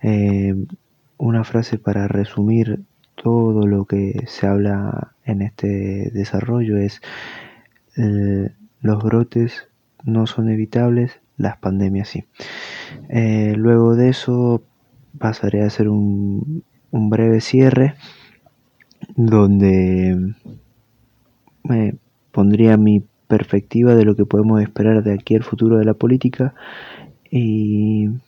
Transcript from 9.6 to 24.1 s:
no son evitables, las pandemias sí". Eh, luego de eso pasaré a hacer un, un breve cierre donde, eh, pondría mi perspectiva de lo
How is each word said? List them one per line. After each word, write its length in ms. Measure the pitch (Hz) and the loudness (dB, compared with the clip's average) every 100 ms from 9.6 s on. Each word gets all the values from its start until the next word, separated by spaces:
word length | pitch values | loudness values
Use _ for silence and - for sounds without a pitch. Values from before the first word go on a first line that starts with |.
| - _ _ _ | -20 _ _ _
no 240 | 127 113 110 | -4 -2 -2
son 220 | - 110 | -2 -2
evitables, 680 | 110 107 120 120 120 120 - _ - | -2 -2 0 0 0 -2 -6 _ -6
las 220 | 101 - | -6 -4
pandemias 520 | 95 98 98 98 101 | -6 -2 -2 -2 -6
sí". 160 | - - _ - - - - - - - | -12 -16 _ -18 -16 -16 -18 -18 -20 -6
Eh, 460 | 120 113 107 107 107 | -2 0 0 0 0
luego 380 | 113 117 117 117 | 2 4 4 4
de 140 | 127 | 2
eso 520 | 127 - 123 120 117 _ _ _ _ _ - | 0 -2 0 0 0 _ _ _ _ _ -6
pasaré 460 | 113 107 101 101 | -6 -4 -4 0
a 40 | 104 | -2
hacer 220 | - 107 | -2 -2
un, 720 | 104 104 101 101 101 123 160 _ _ _ | 0 0 -2 -4 -6 -6 -10 _ _ _
un 180 | 120 107 | -4 0
breve 320 | 113 113 113 | 2 2 2
cierre 540 | - 131 131 127 135 - - - - _ _ _ _ _ _ _ - - | 2 4 4 4 0 -2 -20 -20 -20 _ _ _ _ _ _ _ -10 0
donde, 1160 | 113 107 101 101 98 95 92 92 92 92 92 110 - 110 _ _ _ _ _ _ _ _ _ _ - | 2 4 4 4 4 4 2 2 0 0 -4 -8 -18 -20 _ _ _ _ _ _ _ _ _ _ -2
eh, 260 | 117 104 - _ _ _ | 0 0 -4 _ _ _
pondría 460 | - 101 107 113 107 | 2 2 6 6 6
mi 260 | 107 104 - _ _ | 6 4 0 _ _
perspectiva 680 | 107 - 101 - 113 120 117 | 0 0 -4 -2 2 4 6
de 100 | |
lo 100 | 107 | 4